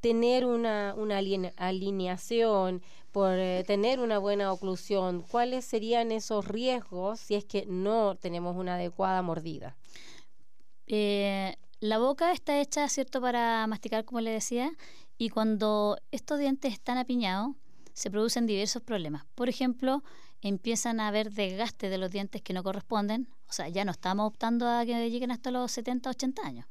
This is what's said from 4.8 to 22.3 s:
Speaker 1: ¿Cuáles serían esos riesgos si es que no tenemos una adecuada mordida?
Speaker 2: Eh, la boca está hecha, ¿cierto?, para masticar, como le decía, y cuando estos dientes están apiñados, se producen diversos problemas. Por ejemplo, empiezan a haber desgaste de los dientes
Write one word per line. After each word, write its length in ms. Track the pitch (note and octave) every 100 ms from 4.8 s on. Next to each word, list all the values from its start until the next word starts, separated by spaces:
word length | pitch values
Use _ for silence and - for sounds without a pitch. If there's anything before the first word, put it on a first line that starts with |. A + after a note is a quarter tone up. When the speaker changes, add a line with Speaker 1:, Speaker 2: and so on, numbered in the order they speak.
| - G3+ F#3 F3 E3+
Speaker 1:
¿Cuáles 360 | A#3 A#3+ B3+
serían 480 | B3 A3+ G#3+ A#3 A#3
esos 340 | A3 - G#3+ G3
riesgos 720 | G3+ B3 B3+ - F3+ F#3+ A3+
si 160 | -
es 100 | G#3
que 220 | G3+ G3+ G3
no 480 | F3+ F#3+ A3+ G#3+
tenemos 400 | F#3+ F#3 E3+ F3
una 220 | F3+ F#3 F3+
adecuada 460 | F3 - F#3+ F#3
mordida? 540 | F3+ E3 E3 D3 - - - - - - - - - - - - -
Speaker 2:
Eh, 720 | G#3+ G#3 G3+ G3+ G3 F#3+ - - -
la 180 | G#3+ A3
boca 320 | B3 C#4 E4+
está 300 | F4+ - C#4+
hecha, 280 | C#4+ D4+ D4
¿cierto?, 320 | - C4+ C4
para 460 | B3 A#3+ A#3 A3+ A3
masticar, 380 | A3 A3+ A3
como 160 | A3 A#3+
le 100 | A3+
decía, 400 | A3 - A#3+ C4 E4 - - - -
y 120 | A3+
cuando 680 | A3 A3 G#3+ G#3+ G#3+ G#3 G#3 -
estos 260 | C4+ - D4
dientes 340 | C#4 C4+ C#4
están 240 | G3+ - B3
apiñados, 600 | B3+ B3 G#3+ F#3+ A#3 C#4 - - -
se 160 | - G#3+
producen 360 | G3+ A3+ A#3 A#3
diversos 360 | G3+ G#3 B3
problemas. 420 | - G#3+ D#3+ D3 -
Por 140 | - B3
ejemplo, 540 | B3 B3+ A#3+ C4 C4+ - - - -
empiezan 580 | G3+ G3 A#3 A3+ A#3+ A3+
a 80 | G#3+
haber 220 | G#3 A3
desgaste 560 | G#3 G3 F#3 A3+ - G3
de 80 | F#3
los 140 | F#3
dientes 320 | G3 G3